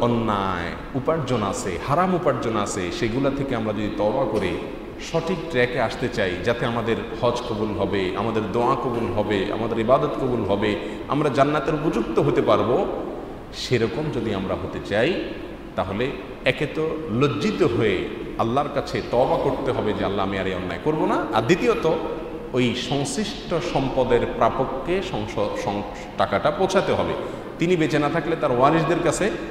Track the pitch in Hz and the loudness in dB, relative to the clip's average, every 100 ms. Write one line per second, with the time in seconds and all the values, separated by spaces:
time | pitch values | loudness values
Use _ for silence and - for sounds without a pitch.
0 | 120 117 110 101 95 90 85 80 - 135 | 2 2 2 0 0 -2 -4 -6 -6 -4
1 | 139 160 123 123 101 90 101 85 - 147 | 0 0 0 0 0 -2 -4 -4 0 2
2 | 185 180 147 127 113 107 101 101 87 - | 2 2 2 0 0 0 0 -2 -2 -2
3 | 117 123 139 139 135 117 107 104 104 95 | 0 0 0 0 -2 -2 -2 -2 -2 0
4 | 104 135 127 107 92 85 73 - - - | 0 2 2 0 0 -2 -6 -10 -12 -10
5 | - 165 - 190 - 123 123 139 110 - | -4 -2 -2 -4 -2 0 2 2 -2 0
6 | 120 - 95 90 110 117 127 117 110 104 | -2 0 0 0 0 0 0 0 0 -2
7 | 104 - 120 - - 107 107 95 95 98 | -2 0 0 0 -2 -2 -2 0 0 0
8 | 92 92 110 110 101 110 120 131 135 117 | 0 0 0 0 0 2 2 2 0 -2
9 | 107 104 104 101 - 87 113 113 110 139 | 0 0 2 2 0 -2 -2 0 4 4
10 | 147 - 131 120 98 101 107 101 - - | 4 -2 0 0 2 2 2 0 -4 -8
11 | - 135 151 123 139 151 160 156 165 233 | -2 0 2 4 4 2 0 0 0 0
12 | - - 147 143 123 104 104 143 - - | 0 2 4 4 4 4 4 2 2 -4
13 | - - - - - - - 123 113 147 | -6 -8 -10 -12 -12 -8 0 2 2 -2
14 | 156 131 107 98 95 87 - - - 101 | -2 -2 -2 -2 -2 -4 -4 -6 -2 2
15 | 135 202 - - - - - - 90 98 | 2 0 -4 -8 -10 -12 -10 -4 -2 0
16 | 131 - - - - 127 147 - 160 107 | -2 -4 -10 -4 -2 0 -2 -2 -2 -4
17 | 92 113 143 - 208 196 160 117 110 90 | -2 2 2 2 0 2 2 4 2 2
18 | 76 - - - 113 131 147 131 - 113 | -2 -6 -8 -4 0 0 0 -2 -2 -4
19 | - 120 135 165 143 135 - 113 107 95 | 0 2 4 2 0 0 -2 0 0 0
20 | 95 101 95 98 92 92 90 82 151 156 | 0 0 0 0 -2 -2 -4 -2 -2 0
21 | 180 269 - 110 120 180 240 208 160 160 | 2 0 0 0 2 2 2 2 2 0
22 | - - - - - 127 123 107 - 139 | -2 -6 -8 -10 -4 0 0 0 -2 -2
23 | 135 - 208 - - 170 175 151 135 135 | 0 -2 -4 -4 -4 -4 0 0 0 0
24 | 120 120 120 - - - 127 - - 185 | 4 4 2 2 2 2 -2 -2 -2 -2
25 | - 113 104 - 104 101 104 101 101 - | -2 -4 -4 -2 -2 -2 -2 -4 -4 -8
26 | - - - 98 147 - 190 190 156 101 | -8 -2 0 2 2 2 2 2 2 2
27 | 82 78 - - - - 170 180 156 147 | 2 -2 -4 -8 -10 -2 2 4 4 2
28 | 143 165 165 160 147 120 135 160 156 170 | 2 0 0 0 2 6 6 6 4 2
29 | 156 139 196 220 - | 2 2 0 -2 -6